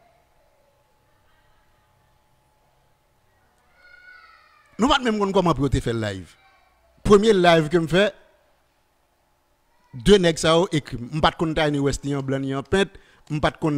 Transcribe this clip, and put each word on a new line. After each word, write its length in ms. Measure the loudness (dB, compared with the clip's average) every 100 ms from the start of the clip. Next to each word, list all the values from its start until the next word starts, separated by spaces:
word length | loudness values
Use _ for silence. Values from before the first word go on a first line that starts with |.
| _ _ _ _ _ _ _ _ _ _ _ _ _ _ _ _ _ _ _ _ _ _ _ _ _ _ _ _ _ _ _ _ _ _ _ _ _ _ -20 -20 -20 -20 -20 -20 _ _ _ -4
Nous 100 | 0
pas 120 | 0
même 320 | 0 -2 -2
comment 220 | 0 0
pour 160 | 0 -2
te 100 | -2
faire 140 | -4
live. 420 | -6 -6 -8 -16 _ _ _ _ _ _ _
premye 280 | 4 4 6 4
live 320 | 4 4 2
ke 80 | -2
m 60 | 0
fè, 200 | 0 0 -4 _ _ _ _ _ _ _ _ _ _ _ _ _ _ _ _ _ -4
de 120 | 4 4
nèg 200 | 4 0
sa 140 | 0 2
yo 80 | 2
ekri. 220 | -4 -6 -12
M 220 | -8 -2
pa 80 | -2
t 80 | 0
konn 160 | -4 -2
Kanye 240 | -2 0
West 200 | -2 -4
ni 120 | -6 -6
an 80 |
blan 180 | -4 -6
ni 120 | -6 -8
an 80 |
pèt, 320 | -2 -2 -2 -6 _ _ -10
m 80 | -4
pa 100 | -4
t 80 | -2
konn 160 | -4